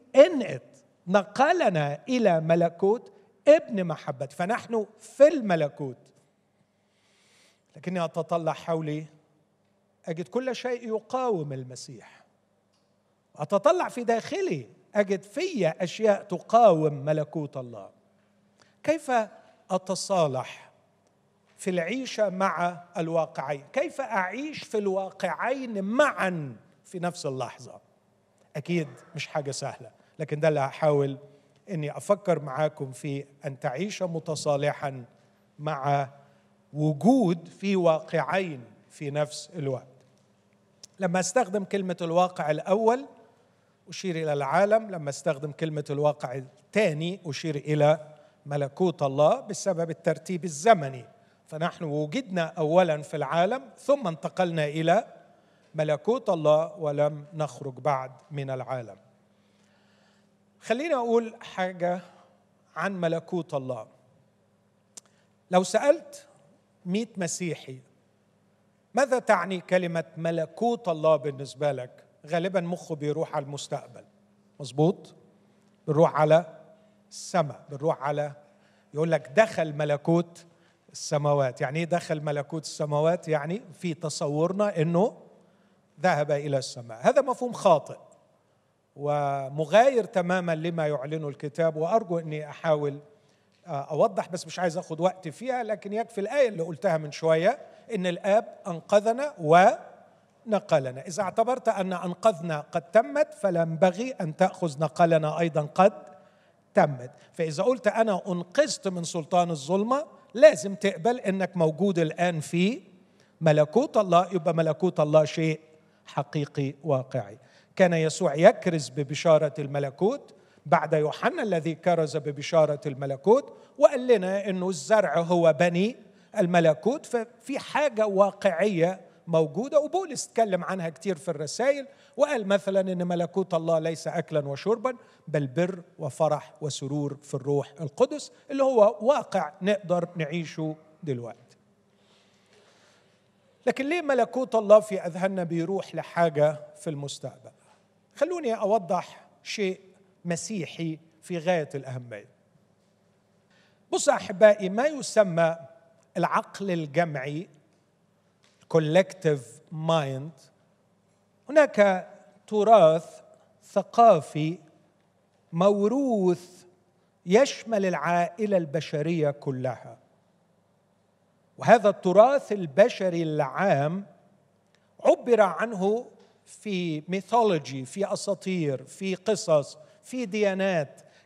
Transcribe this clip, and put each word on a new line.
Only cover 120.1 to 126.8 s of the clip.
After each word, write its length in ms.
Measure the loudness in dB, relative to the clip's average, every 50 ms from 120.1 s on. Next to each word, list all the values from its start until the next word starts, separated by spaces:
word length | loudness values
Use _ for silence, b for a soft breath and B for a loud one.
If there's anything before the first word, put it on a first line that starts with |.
| 0 -2 -10 -18 -20 b b b b b b
بعد 260 | 2 4 4 4 4
يوحنا 500 | 4 2 2 0 -2 0 -2 -2 0 0
الذي 320 | -2 0 0 0 -2 -2 -6
كرز 420 | -2 0 2 2 2 0 -2 -2
ببشارة 640 | -6 -6 -6 -8 -8 -6 0 4 4 4 4 2 -4 -6
الملكوت، 720 | -8 -6 -6 -6 -6 -6 -2 4 4 4 4 4 -4 B B B B B 4
وقال 280 | 4 6 4 4 2
لنا 420 | 4 2 4 2 -2 -4 -4 -4 -4
إنه 200 | -4 -4 -4 -4
الزرع 500 | -6 -6 0 2 2 2 2 2 0 -2
هو 340 | 0 2 2 4 4 4
بني 440 | 4 4 2 2 2 2 0 0 -2 -8 -18 b b b b b b 0
الملكوت، 680 | 0 4 4 4 4 4 2 2